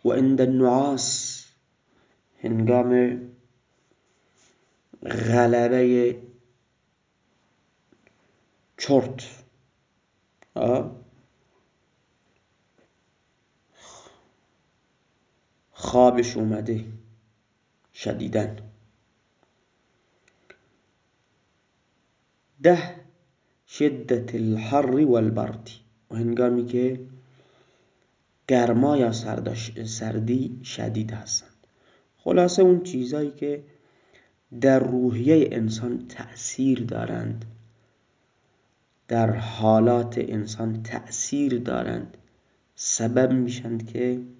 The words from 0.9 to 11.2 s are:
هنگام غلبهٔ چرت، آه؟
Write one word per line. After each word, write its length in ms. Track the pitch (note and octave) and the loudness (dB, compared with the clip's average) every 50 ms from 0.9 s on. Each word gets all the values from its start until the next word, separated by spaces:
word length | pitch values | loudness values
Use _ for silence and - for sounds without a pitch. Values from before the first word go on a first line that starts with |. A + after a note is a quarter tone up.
| C#3 B2+ - - - - - - - - - _ _ _ _ _ _ _ _ _ _ _ _ _ _ _ _ _ _ _ | -2 -2 -4 -4 -4 -4 -6 -10 -12 -14 -18 _ _ _ _ _ _ _ _ _ _ _ _ _ _ _ _ _ _ _
هنگام 800 | - A#2 A2+ A2+ A2+ A2+ A#2+ B2 A#2+ B2 B2 B2 B2 B2 B2 B2 - - - _ _ _ _ _ _ _ _ _ _ _ _ _ _ _ _ _ _ _ _ _ _ _ _ _ _ _ _ _ _ _ - _ | -6 -2 0 0 2 4 4 4 4 4 4 4 4 2 0 -6 -10 -16 -20 _ _ _ _ _ _ _ _ _ _ _ _ _ _ _ _ _ _ _ _ _ _ _ _ _ _ _ _ _ _ _ -20 _
غلبهٔ 1200 | - - - A2+ A2+ A2+ A#2 A#2+ A#2+ A#2+ A#2+ A#2+ A#2+ A#2+ B2+ B2+ B2+ B2 B2 B2 B2 B2 B2 - - - - _ _ _ _ _ _ _ _ _ _ _ _ _ _ _ _ _ _ _ _ _ _ _ _ _ _ _ _ _ _ _ _ _ _ _ _ _ _ _ _ _ _ _ _ _ _ _ _ - | -10 -8 -6 -4 0 2 4 4 4 4 4 2 2 2 2 2 4 4 4 4 2 0 -2 -6 -14 -20 -20 _ _ _ _ _ _ _ _ _ _ _ _ _ _ _ _ _ _ _ _ _ _ _ _ _ _ _ _ _ _ _ _ _ _ _ _ _ _ _ _ _ _ _ _ _ _ _ _ -12
چرت، 680 | - - C#3 C3 A#2 G#2+ - - - - - - - _ _ _ _ _ _ _ _ _ _ _ _ _ _ _ _ _ _ _ - _ _ | -2 2 2 2 2 0 -10 -12 -14 -18 -20 -20 -20 _ _ _ _ _ _ _ _ _ _ _ _ _ _ _ _ _ _ _ -20 _ _
آه؟ 420 | A#2+ A#2+ A#2 B2 C#3 D3+ - - - - _ _ _ | -2 0 0 0 0 -2 -8 -14 -18 -20 _ _ _